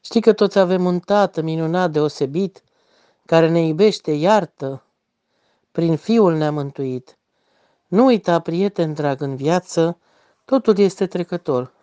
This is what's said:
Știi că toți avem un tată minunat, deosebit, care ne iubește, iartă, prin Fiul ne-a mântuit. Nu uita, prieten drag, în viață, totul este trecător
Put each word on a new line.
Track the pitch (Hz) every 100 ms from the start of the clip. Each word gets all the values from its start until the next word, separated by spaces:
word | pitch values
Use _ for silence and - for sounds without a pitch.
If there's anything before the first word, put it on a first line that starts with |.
Știi | - 233
că | 220
toți | 208 202 202
avem | 185 185
un | 180 175
tată | - 208 190 -
minunat, | 160 160 160 175 180
deosebit, | 151 151 - 143 151 196 - _ _ _ _ _ _ _
care | 165 160
ne | 170 165
iubește, | 156 208 185 -
iartă, | 151 165 214 180 _ 135 135 _ _ _ _ _ _ _ _ _
prin | - 170 156
Fiul | - 226 196 160
ne-a | 151
mântuit. | 151 139 135 135 127 - _ _ _ _ _ _ _ _
Nu | 180
uita, | 262 226 - 170
prieten | 165 165 202 196 165
drag, | 151 147 135
în | 143 135
viață, | 135 180 180 - 165 175 _ _ _ _
totul | _ 262 226 196
este | 196 - 262
trecător | 180 170 175 - 131 127 _